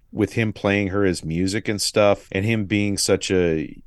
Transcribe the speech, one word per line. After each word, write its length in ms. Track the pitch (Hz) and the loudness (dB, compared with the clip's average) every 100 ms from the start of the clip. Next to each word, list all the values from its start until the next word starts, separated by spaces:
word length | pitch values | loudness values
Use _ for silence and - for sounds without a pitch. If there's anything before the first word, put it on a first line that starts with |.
| _ | _
with 220 | - 101 | -2 -2
him 180 | 117 107 | 0 -2
playing 360 | - 101 101 98 | -2 0 0 0
her 160 | 101 | 0
his 200 | 95 85 | 0 0
music 440 | 80 82 92 107 - | -2 -2 -2 -2 -4
and 120 | 101 | -4
stuff, 480 | - 110 101 101 - | 0 2 4 2 -2
and 120 | 95 | -2
him 220 | 107 110 98 | 0 0 0
being 320 | 104 104 95 | 0 0 0
such 320 | - 92 - | 0 0 2
a, 440 | 92 87 80 65 - | 2 2 0 -4 -12